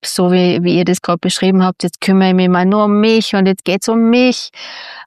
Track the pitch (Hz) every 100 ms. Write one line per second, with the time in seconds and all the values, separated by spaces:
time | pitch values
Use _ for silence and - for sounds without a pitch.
0 | - - 180 180 180 175 175 170 180 180
1 | - 175 185 - 185 190 185 - 180 -
2 | - 190 190 185 180 180 190 208 208 208
3 | 220 226 - 202 185 190 170 196 - 226
4 | 226 247 254 - - - - - - -